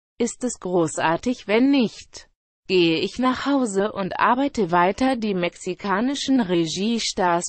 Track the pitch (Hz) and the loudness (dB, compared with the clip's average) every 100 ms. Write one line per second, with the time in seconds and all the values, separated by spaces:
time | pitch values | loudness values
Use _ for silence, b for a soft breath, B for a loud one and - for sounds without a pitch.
0 | _ - 240 - 247 - 185 180 160 - | _ -4 -4 -4 -6 -6 -2 0 0 0
1 | 160 170 247 254 - 220 269 277 214 - | -2 0 -2 -6 0 2 4 2 0 -4
2 | - - - _ _ _ - 185 170 160 | -20 -20 -20 _ _ _ 0 2 4 2
3 | 196 - 254 247 269 277 240 196 208 - | -2 -2 -2 0 0 0 0 0 -2 -2
4 | 180 - 196 240 285 - 180 175 180 - | -6 0 2 2 0 0 0 4 2 2
5 | 262 262 214 185 175 - - 180 202 190 | 0 0 -2 -2 -2 -4 -10 -8 -2 -2
6 | 247 285 - 262 185 175 165 160 208 233 | -2 -4 0 0 2 0 0 -2 -2 -2
7 | - - 180 170 | -4 -2 0 0